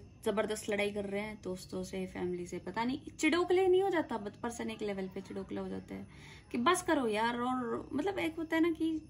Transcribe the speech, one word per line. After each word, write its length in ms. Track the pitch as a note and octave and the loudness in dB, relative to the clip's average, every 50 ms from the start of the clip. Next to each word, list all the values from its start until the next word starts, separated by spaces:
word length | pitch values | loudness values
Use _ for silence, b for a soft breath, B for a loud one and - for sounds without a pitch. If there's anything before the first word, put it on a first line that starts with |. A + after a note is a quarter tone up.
| - - - - - | -2 -8 -16 -4 0
जबरदस्त 440 | A3 G#3+ G3+ A3 G3+ G#3+ G#3+ - - | 2 2 2 2 0 -2 -4 -2 0
लड़ाई 220 | G#3 G3+ G3+ G#3 | 0 2 2 0
कर 140 | G3+ G#3 G3+ | 0 -2 -4
रहे 160 | G3 G3 G3+ | -2 -2 -4
हैं, 180 | G#3 G#3+ G#3+ G#3 - | -4 -4 -6 -8 -6
दोस्तों 400 | F#3 F#3 F#3 - - - F#3+ F#3 | -6 -6 -6 -6 -6 -6 -6 -4
से, 220 | F3+ - F#3+ F#3 | -4 -4 -4 -4
family 400 | F#3 F#3 F#3+ F3+ F3+ F3+ F3 F3 F3 | -4 -4 -4 -2 -2 -2 -4 -4 -6
से, 120 | - F3 | -8 -8
पता 240 | - F#3 F#3 A3+ A#3 | -8 -6 -4 -2 -2
नहीं, 280 | B3 C4 D4+ - - - - | 0 -2 -4 -6 -10 -4 0
चिड़ोकले 480 | - D#4 D4 F4 F4+ - F#4 F4+ F#4+ F#4 | 2 4 4 4 4 4 4 6 6 6
नहीं 140 | F4+ F#4 | 6 6
हो 80 | F#4+ G4 | 6 4
जाता, 340 | F4 E4 D4 - A#3+ A3 G3+ | 4 2 0 0 -2 -6 -6
but 100 | G3+ G3 | -8 -8
person 340 | - - A#3+ A3+ - A#3 A3+ | -6 -6 -6 -4 -4 -4 -6
एक 120 | A3 G#3+ | -4 -4
level 260 | A3 G#3 G3+ G3 F#3+ F#3+ | -2 -2 -2 -2 -4 -4
पे 140 | F#3+ G3 | -6 -8
चिड़ोकला 400 | F#3+ - G3+ G3 F#3+ F#3+ G3 G3 | -8 -6 -6 -6 -6 -4 -4 -4
हो 80 | F#3+ F#3+ | -4 -4
जाता 260 | F#3+ F#3+ F#3 - G3 | -6 -6 -8 -8 -8
है 120 | G3 G3+ B B B B B B B B - | -10 -10 B B B B B B B B -4
कि 60 | - B3+ | -2 2
बस 240 | A#3 D4+ F4+ F4 | 4 4 4 4
करो 260 | - - E4 D4 B3+ A3+ | 4 4 4 4 4 4
यार। 320 | G#3 G#3 A3+ A#3+ A#3+ A#3+ | 2 2 2 2 2 0
और 500 | A#3+ B3+ B3+ B3+ B3 A#3 A3+ - - - - | 0 0 0 0 0 -2 -2 -4 -4 -4 -2
मतलब 260 | C4 D4 G4+ G4 - | 0 0 0 0 0
एक 160 | - E4 D#4 | -2 -2 -2
होता 200 | - E4 D#4 E4 | -4 -2 0 4
है 60 | D#4+ | 4
ना 100 | D#4+ F4 | 4 4
कि, 220 | D#4+ - E4 D#4+ D#4+ D#4 - | 4 2 2 0 0 -2 -4